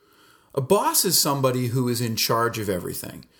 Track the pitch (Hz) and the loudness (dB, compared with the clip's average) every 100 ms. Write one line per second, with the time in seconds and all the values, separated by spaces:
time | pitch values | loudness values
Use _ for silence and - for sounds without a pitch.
0 | _ _ _ _ _ - 127 202 285 330 | _ _ _ _ _ -6 2 2 2 2
1 | 196 156 156 139 131 123 123 123 123 117 | 2 2 2 2 0 0 0 0 0 0
2 | 120 110 - 117 117 110 101 90 90 90 | -2 -2 0 2 2 0 -2 -2 -4 -8
3 | - 82 - _ | -10 -14 -20 _